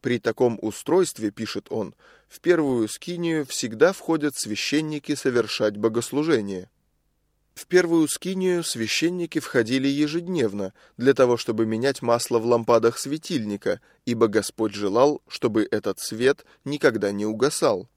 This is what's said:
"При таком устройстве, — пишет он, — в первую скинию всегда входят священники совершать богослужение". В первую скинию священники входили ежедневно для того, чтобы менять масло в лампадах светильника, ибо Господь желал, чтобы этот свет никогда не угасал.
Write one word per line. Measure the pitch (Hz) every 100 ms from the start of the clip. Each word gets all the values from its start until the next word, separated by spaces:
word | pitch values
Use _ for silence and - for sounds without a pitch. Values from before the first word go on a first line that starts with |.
"При | 135 120
таком | 117 113 123 113
устройстве, — | 110 104 - 170 185 - 110
пишет | - 110 - -
он, — | 92 95 - _ _ _
в | -
первую | - 170 147 123 107
скинию | - - 175 170 160 143
всегда | - 123 107 165
входят | 196 - 160 147 -
священники | - 104 - 143 156 151 - 143
совершать | 143 120 107 - 107 104
богослужение". | 113 110 - 135 156 139 101 95 92 _ _ _ _ _ _ _ _
В | - -
первую | 180 175 170 151
скинию | - 180 190 185 175
священники | 165 123 110 - 160 180 170 156
входили | - 131 110 131 135
ежедневно | 139 147 160 170 180 113 101 95 _ _ -
для | 123
того, | 135 127 120
чтобы | - 110
менять | 110 110 131 135
масло | 120 117 - 120
в |
лампадах | 113 120 113 117 117 117
светильника, | 135 151 - 151 107 101 - 95 _ _
ибо | - 113 113
Господь | 104 101 - 110
желал, | 101 101 104 139 147 _
чтобы | - 123 110 104
этот | 104 101 95
свет | - 110 127 147 - _ -
никогда | 147 151 110 101
не | 101
угасал. | 104 110 131 - 151 101 101